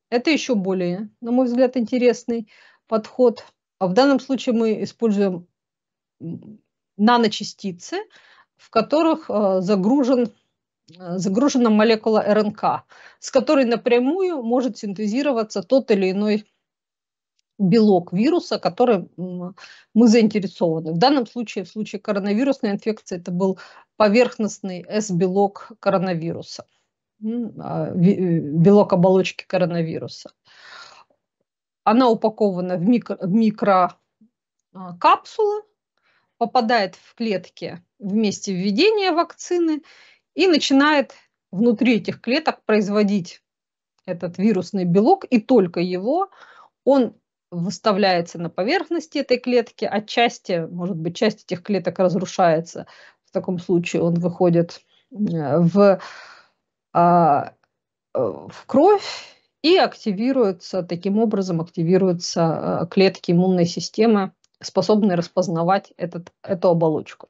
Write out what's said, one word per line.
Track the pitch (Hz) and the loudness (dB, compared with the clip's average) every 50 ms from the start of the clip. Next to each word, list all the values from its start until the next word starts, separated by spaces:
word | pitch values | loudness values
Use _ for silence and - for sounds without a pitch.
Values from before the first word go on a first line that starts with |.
| _ - | _ -4
это | 226 247 247 330 | -4 -2 0 0
ещё | 302 - - - 254 | 0 0 0 -2 -2
более, | 202 180 190 190 185 180 175 175 190 220 214 _ _ | -2 -2 -2 -2 -2 -2 -4 -4 -6 -8 -12 _ _
на | 240 233 | -6 -2
мой | 240 254 262 | 0 0 0
взгляд, | 240 233 240 262 247 254 | 0 2 0 0 0 0
интересный | 262 226 214 254 254 240 247 226 233 - - 233 233 220 _ _ _ - _ _ _ _ | -2 -4 -2 -2 0 2 2 0 0 -4 -8 -6 -6 -8 _ _ _ -20 _ _ _ _
подход. | - 226 220 220 - - - 254 240 220 - - - _ _ _ _ _ - | -4 -4 -4 -4 -4 -2 2 2 2 2 -2 -10 -20 _ _ _ _ _ -4
А | 190 | -4
в | 180 185 | 0 2
данном | 208 269 285 277 254 | 4 4 4 2 0
случае | - - 269 214 - 262 226 | -2 -4 -6 -4 -2 -2 -2
мы | 226 226 220 214 - 196 | 0 0 -2 -2 -4 -6
используем, | - - - 233 226 202 202 202 196 180 175 175 _ _ _ _ _ _ _ _ _ _ _ _ _ _ - | -8 -6 -4 -2 0 0 2 0 0 -2 -6 -10 _ _ _ _ _ _ _ _ _ _ _ _ _ _ -16
м, | - 165 - - - - - - _ _ _ _ _ _ _ | -14 -12 -12 -14 -16 -20 -20 -20 _ _ _ _ _ _ _
наночастицы, | - 202 226 240 240 233 208 - - 208 - - - - 196 180 175 - - 330 381 427 427 _ _ _ _ _ _ _ _ _ | 0 2 4 4 4 2 0 -2 -4 -10 -12 -12 -12 -12 -12 -12 -12 -12 -10 -10 -10 -10 _ _ _ _ _ _ _ _ _ _
в | _ _ _ | _ _ _
которых, | - 226 214 220 - 311 339 330 311 320 - - | -2 -2 0 2 2 2 2 2 0 -2 -4 -4
э, | 202 208 214 190 190 185 | -2 -2 0 0 0 0
загружен, | 185 180 214 190 180 214 262 294 254 233 277 247 240 - - _ _ _ _ _ _ _ _ _ _ _ 160 175 | 0 0 0 0 2 2 2 2 2 2 2 2 0 -2 -4 _ _ _ _ _ _ _ _ _ _ _ -20 -16
э, | 180 175 175 | -10 -8 -6
загружена | 190 175 208 190 226 269 302 - 254 240 226 | -4 -2 -2 0 2 2 2 2 2 2 4
молекула | 214 214 214 233 226 214 - 226 220 214 - | 4 4 4 4 2 0 0 0 0 0 2
Р | 208 208 214 | 2 2 0
Н | 208 214 208 | 0 -2 -4
К, | - - 165 135 - - _ _ - - - _ _ | -4 -4 -4 -4 -4 -8 _ _ -20 -20 -20 _ _
с | - - | -6 -2
которой | - 262 - - 311 277 262 | -2 0 2 2 2 2 2
напрямую | 226 233 208 - 247 240 240 247 269 330 381 381 359 339 277 233 | 2 0 -2 0 2 2 2 2 0 0 -2 -2 -2 -4 -4 -4
может | 226 240 254 240 254 214 | -2 -2 0 -2 -2 -6
синтезироваться | - - 202 190 185 214 208 208 262 285 294 262 226 214 214 - 202 - | -8 -10 -10 -8 -6 -4 -4 -2 -2 -2 -2 -2 -2 -4 -4 -6 -8 -2
тот | - 262 269 - - | 0 0 2 2 2
или | 220 190 190 185 | 0 2 0 0
иной | 185 202 208 214 208 214 208 _ _ _ _ _ _ _ _ _ _ _ _ _ _ _ _ _ _ _ _ _ _ - | 0 0 0 0 -2 -2 -4 _ _ _ _ _ _ _ _ _ _ _ _ _ _ _ _ _ _ _ _ _ _ -2
белок | 202 180 196 233 220 214 196 175 175 - 180 | 0 2 4 4 4 4 4 2 0 -2 -2
вируса, | 185 226 302 349 339 330 - 226 202 | 0 0 0 0 0 -2 -4 -6 -4
который, | - 175 175 - 247 247 220 180 - - _ | -4 -4 -2 0 2 2 2 0 -2 -6 _
м, | - 180 185 180 180 180 180 196 - - - - - _ _ - | -12 -12 -10 -10 -10 -10 -12 -14 -18 -20 -20 -20 -20 _ _ 2
мы | 214 240 | 4 6
заинтересованы. | 226 208 240 214 214 - 214 185 180 - - - 165 160 160 165 160 165 | 6 6 6 4 2 0 -2 -4 -6 -4 -2 -2 -2 -2 -2 -4 -4 -2
В | |
данном | 165 233 269 302 269 233 | 2 2 2 2 2 -2
случае, | - - 240 240 - - 214 185 | -4 -8 -10 -10 -10 -10 -10 -10
в | - | -10
случае | - 214 214 - - 196 | -10 -10 -10 -10 -10 -10
коронавирусной | - - 202 202 190 202 202 214 277 277 262 - - 208 | -6 -6 -4 -4 -2 -2 -2 0 0 -2 -2 -2 -4 -4
инфекции, | 202 202 - 220 214 214 _ - 190 | -4 -4 -4 -6 -6 -6 _ -12 -12
это | 175 175 196 | -12 -8 -6
был | 180 175 196 190 190 - - - - - - _ _ | -4 -2 -2 -2 -2 -4 -10 -20 -20 -20 -20 _ _
поверхностный | - 214 208 196 240 254 240 - - 220 202 - - - 190 185 180 175 | 0 2 4 4 4 2 2 0 -4 -6 -6 -6 -8 -10 -10 -10 -10 -10
S-белок | - 190 214 214 208 185 165 190 185 185 196 202 196 196 - - - 220 _ | -6 -4 -4 -4 -2 -2 -2 0 0 0 0 0 -2 -2 -8 -20 -20 -14 _
коронавируса, | - 196 190 185 170 190 175 160 160 165 170 - - - - - - _ _ _ _ _ _ _ _ _ _ - 214 | -4 -2 -2 0 0 -2 -4 -4 -6 -8 -8 -10 -12 -16 -18 -20 -20 _ _ _ _ _ _ _ _ _ _ -12 -10
м, | 214 233 240 233 208 - 160 | -8 -6 -6 -8 -10 -10 -12
а, | 151 135 160 165 156 - - | -10 -8 -6 -6 -6 -4 0
ви-, | 185 170 185 - | 2 2 2 2
э, | - 185 175 170 160 | 2 0 -2 -2 -2
белок | 147 147 143 165 165 202 202 208 190 202 196 | -2 -2 0 2 4 6 6 6 4 4 2
оболочки | 185 175 190 185 190 180 185 - - - | 2 4 4 4 2 2 -2 -6 -12 -10
коронавируса. | - - 180 180 170 170 170 165 160 165 - - - - - - - _ _ _ _ _ - - - - - - - - - _ _ _ _ _ _ _ _ _ _ _ _ _ _ _ _ - | -4 -4 -2 -2 -2 -2 -4 -4 -4 -6 -8 -10 -12 -14 -16 -20 -20 _ _ _ _ _ -20 -20 -20 -20 -20 -20 -20 -20 -20 _ _ _ _ _ _ _ _ _ _ _ _ _ _ _ _ -2
Она | - 220 247 262 240 | 0 2 4 4 4
упакована | 226 - - 214 214 - 220 202 185 175 180 180 180 | 2 2 0 -2 -2 0 -2 -2 -2 -2 -4 -4 -4
в | 175 165 | -2 2
микро-, | 208 247 226 - - 202 - | 2 2 2 0 -4 -10 -6
в | - 180 | -4 -2
микро, | 185 226 226 214 208 - 220 208 190 185 180 175 - _ _ _ _ _ _ _ _ _ _ _ _ _ _ _ - | 0 2 2 0 0 0 0 2 4 4 2 0 -2 _ _ _ _ _ _ _ _ _ _ _ _ _ _ _ -20
а, | 190 185 180 175 | -18 -16 -16 -6
капсулы, | 175 - 311 381 - - - - - 427 415 415 427 415 _ _ _ _ _ _ _ _ _ _ _ _ _ _ | 0 2 2 2 2 0 -6 -4 -2 -2 0 -2 -4 -8 _ _ _ _ _ _ _ _ _ _ _ _ _ _
попадает | - 233 214 - 254 233 220 247 233 196 185 - | -6 -4 -2 0 0 0 2 0 0 0 -2 -6
в | - _ _ _ | -12 _ _ _
клетки | - 233 226 196 180 180 - _ - 175 175 - 175 _ _ _ _ | -6 -4 -4 -4 -4 -6 -12 _ -14 -14 -12 -14 -14 _ _ _ _
в | 202 185 196 | -8 -4 -2
месте | 220 220 196 143 - - 202 190 | 0 0 -2 -2 -4 -6 -6 -4
введения | 175 185 214 196 220 349 427 440 415 392 370 311 | -4 -2 -2 0 2 2 2 2 2 0 0 0
вакцины | 339 330 330 - - - - 359 349 339 320 302 285 - _ - - - _ _ _ _ _ - | 0 -2 -4 -6 -14 -8 -4 -2 -2 0 0 -2 -4 -6 _ -20 -20 -20 _ _ _ _ _ -4
и | - 349 | 0 2
начинает | 381 320 262 - - 277 269 285 302 311 285 254 - - _ _ _ _ _ _ _ | 2 2 2 2 2 2 4 4 4 2 0 0 -2 -6 _ _ _ _ _ _ _
внутри | - 175 240 240 226 220 247 240 240 | -4 0 0 2 2 2 2 2 2
этих | 202 170 - - - | 0 -2 -6 -10 -8
клеток | - 226 254 320 311 - - - _ | -6 -4 -4 -2 -2 -4 -6 -4 _
производить | - 214 208 202 185 202 214 214 196 208 202 170 - - - _ _ _ _ _ _ _ _ _ _ _ _ _ | 0 0 0 0 0 0 0 2 2 0 -2 -4 -6 -14 -20 _ _ _ _ _ _ _ _ _ _ _ _ _
этот | - 180 170 180 175 175 - | -12 -10 -8 -8 -10 -4 0
вирусный | 190 226 214 185 180 - - 196 180 | 0 0 0 0 -2 -4 -4 -2 0
белок, | 175 170 196 214 285 381 - - | 2 2 4 4 4 2 2 0
и | - 254 226 | 0 0 0
только | 214 - 262 226 190 175 175 175 | 2 4 4 4 4 2 0 -4
его. | 175 185 180 180 190 233 294 359 392 381 _ - - - - - - _ _ _ - | -4 -4 -4 -4 -4 -2 -2 -2 -2 -4 _ -20 -20 -20 -20 -20 -20 _ _ _ 0
Он | 247 277 269 240 - - _ _ _ _ _ _ - | 2 4 4 2 0 -4 _ _ _ _ _ _ -12
выставляется | - 175 170 202 - - - 220 202 190 202 190 185 175 175 - - 170 | -8 -6 -4 -6 -4 -2 0 0 2 2 2 2 2 2 0 -4 -8 -10
на | 170 165 | -10 -8
поверхности | - - 180 233 330 392 311 - 339 339 - - - 294 | -4 -4 -2 0 0 -2 -2 -4 -6 -6 -6 -6 -6 -4
этой | 269 - 254 247 | -2 0 -2 -2
клетки, | - 254 247 240 226 - _ - - | 0 0 0 0 0 -2 _ -8 -6
отчасти, | - - 208 208 - - 240 233 247 - - - - 185 170 160 160 | -4 -4 -6 -6 -4 0 0 0 0 0 -4 -8 -6 -4 -4 -4 -6
может | 175 175 175 185 196 | -8 -8 -6 -6 -6
быть, | 160 160 175 170 | -6 -6 -6 -4
часть | - 226 208 208 - _ | -2 -2 -2 -2 -4 _
этих | - - - - | -10 -10 -8 -6
клеток | - 202 190 175 180 175 - | -4 -4 -4 -4 -4 -2 0
разрушается. | 190 180 165 190 185 175 - - 190 170 160 160 165 - - - - - - - - - _ _ _ | 0 0 0 -2 -4 -4 0 2 2 4 2 2 -2 -6 -12 -16 -16 -18 -20 -20 -20 -20 _ _ _
В | _ | _
таком | - 190 180 - 185 170 | -10 -8 -6 -6 -6 -6
случае | - - 180 175 175 - - 165 160 | -2 0 0 0 0 -2 -2 -2 0
он | 170 170 | 0 0
выходит, | 170 175 175 175 - 185 175 170 170 170 170 - - _ _ _ _ _ _ | 0 -2 -2 -2 0 2 2 4 2 0 0 -4 -18 _ _ _ _ _ _
э, | 262 196 208 - 170 165 147 131 139 170 | -8 -6 -4 -4 -4 -4 -2 0 2 2
в, | 175 165 160 202 202 202 185 165 - - - - - - - - _ _ _ _ _ _ _ _ _ _ - | 2 2 4 4 4 4 4 2 -2 -12 -20 -20 -20 -20 -20 -20 _ _ _ _ _ _ _ _ _ _ 0
а, | 165 170 175 175 175 170 156 143 135 - - - _ _ _ _ _ _ _ _ _ _ _ - | 2 4 4 6 4 4 4 2 0 -2 -6 -12 _ _ _ _ _ _ _ _ _ _ _ -4
э, | - | -2
в | 127 101 82 69 82 - - - - | -2 -4 -4 -8 -14 -18 -20 -20 -8
кровь, | - - 262 311 392 427 392 - - - - - - _ _ _ _ _ _ | -2 2 4 6 6 4 4 0 -4 -14 -14 -16 -20 _ _ _ _ _ _
и | - 302 359 | 2 4 4
активируются, | 370 254 - - - - 220 190 185 226 262 269 269 233 196 180 175 - - - 185 175 | 4 4 2 -2 -4 -6 -6 -4 -2 -2 0 2 2 2 0 0 -4 -8 -8 -6 -6 -6
таким | 180 175 170 - 196 196 214 | -6 -6 -6 -4 -2 0 0
образом | 233 214 220 196 190 185 170 165 | 0 0 0 -2 -2 -2 -2 -4
активируются, | 165 - - 185 165 165 185 180 190 185 175 175 175 - - 180 170 165 156 - - 175 180 - 170 | -4 -6 -6 -4 0 2 2 4 4 2 0 -2 -4 -6 -2 0 0 0 0 -2 -4 -4 -4 -4 -4
э, | |
клетки | 175 - 196 190 190 180 - - - | -2 2 2 2 2 2 -2 -4 0
иммунной | 175 170 180 190 185 180 170 | 2 2 2 2 2 2 0
системы, | 175 - - 170 - - - 220 233 220 202 190 185 - _ _ _ _ - | 0 -2 -6 -10 -6 -2 0 2 2 2 2 0 -4 -8 _ _ _ _ -18
способные | - - - 190 180 - 214 208 208 202 175 | -14 -6 -2 -2 0 2 2 2 2 2 2
распознавать | 170 170 - - 185 - 147 165 165 170 170 196 202 196 - _ | 0 -2 -2 -2 -4 -2 -2 -2 -2 0 0 0 -2 -2 -8 _
этот, | - 180 175 175 175 175 - _ _ - | -12 -12 -10 -10 -12 -16 -18 _ _ -8
эту | - 196 170 - 185 | -8 -4 0 2 2
оболочку. | 170 165 170 160 151 139 - - - - - | 2 2 2 0 0 -2 -6 -10 -16 -20 -20